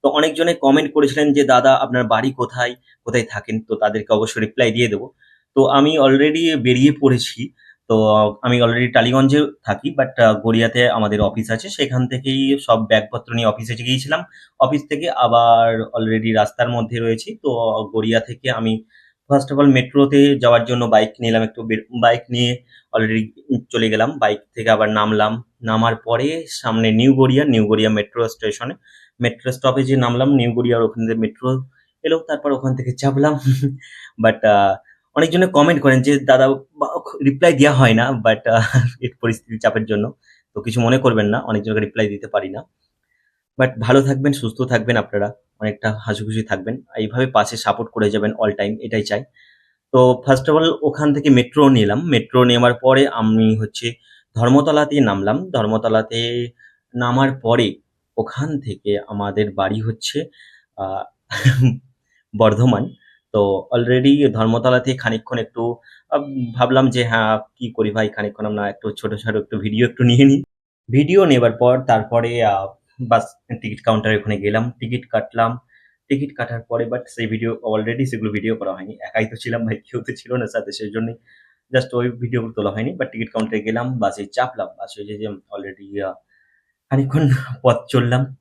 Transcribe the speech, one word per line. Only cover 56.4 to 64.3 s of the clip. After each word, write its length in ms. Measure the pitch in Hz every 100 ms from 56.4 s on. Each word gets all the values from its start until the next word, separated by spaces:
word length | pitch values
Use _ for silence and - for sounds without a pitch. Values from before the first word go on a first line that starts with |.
| 120 _ _ _ _
নামার 460 | 123 123 127 135 135
পরে 340 | 113 117 107 - _ _ _ -
ওখান 440 | 110 131 151 147
থেকে 380 | 135 101 104 101 -
আমাদের 460 | 104 101 98 104
বাড়ি 280 | 95 95 107
হচ্ছে, 480 | 110 113 - 143 165 _ - _ _ -
আহ, 280 | 95 95 - _ _
<laughs> 520 | - 131 131 131 - _ _ _ _ _ 104
বর্ধমান। 540 | 110 104 127 104 123 - _ _ _
তো 360 | 107 101 98 -
already 600 | 123 120 127 135 143 139